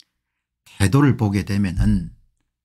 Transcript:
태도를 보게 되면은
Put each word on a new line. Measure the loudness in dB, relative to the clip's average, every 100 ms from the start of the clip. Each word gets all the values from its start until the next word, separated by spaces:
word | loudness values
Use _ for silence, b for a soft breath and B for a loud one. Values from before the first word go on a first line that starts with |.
| _ _ _ _ _ _ _
태도를 | -2 0 2 2 2
보게 | 0 -2
되면은 | -4 -2 -2 0 0 0 -2 -16 _ _ _ _